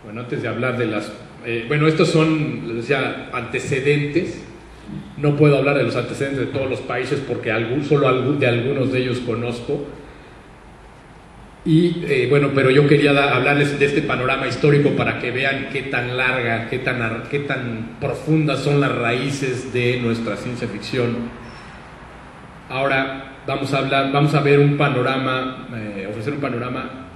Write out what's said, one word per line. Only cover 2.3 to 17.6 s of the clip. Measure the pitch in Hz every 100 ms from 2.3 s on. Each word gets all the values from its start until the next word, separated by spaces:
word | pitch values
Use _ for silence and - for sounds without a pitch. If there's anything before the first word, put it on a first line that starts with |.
| 160 143 - 117
les | 117
decía, | 117 135 123 - -
antecedentes. | 127 117 135 - 135 143 147 143 147 185 - - - - - - 101 - -
No | 147 143
puedo | 151 139
hablar | 143 143
de |
los | 120 123
antecedentes | 120 - 139 139
de | 113
todos | 135 135
los | 120
países | - 123 127 147 -
porque | 113 123
algún, | 110 113 135 143
solo | 147 135
algún, | 127 123 143
de | 131
algunos | 117 123 139 127
de | 127
ellos | 127 113
conozco. | 120 113 120 117 - 143 143 - - - - - - - - - - - - - - - - -
Y, | - 160 175 175 147
eh, | 139 123
bueno, | 143 143
pero | 135 131
yo | 135 147
quería | 147 143
da-, | 139 139
hablarles | 123 131 143 143 139
de | 139
este | 143
panorama | - 127 127 135 131
histórico | 123 151 143 143
para | 123 117 110
que | 127
vean | 123 139 135 135
qué | 139
tan | 127 131 123 123
larga, | 127 127 117 113 113
qué | 127
tan | - 123
ar-, | 113 113 -
qué | 143
tan | 143 131